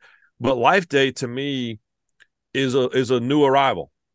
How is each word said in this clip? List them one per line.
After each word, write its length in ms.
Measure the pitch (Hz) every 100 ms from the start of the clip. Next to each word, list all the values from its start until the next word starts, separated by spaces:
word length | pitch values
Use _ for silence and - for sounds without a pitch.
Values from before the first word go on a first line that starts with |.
| _ _ _ _
But 180 | 127 127
Life 300 | 120 185 175
Day 240 | 139 135
to 140 | 123 123
me 520 | 123 143 135 120 110 _ _ _ _ _ _ _
is 220 | 135 135 131
a, 120 | 123
is 220 | 127 120
a 80 | 127
new 240 | 120 147
arrival, 480 | 139 135 135 98 76 _ _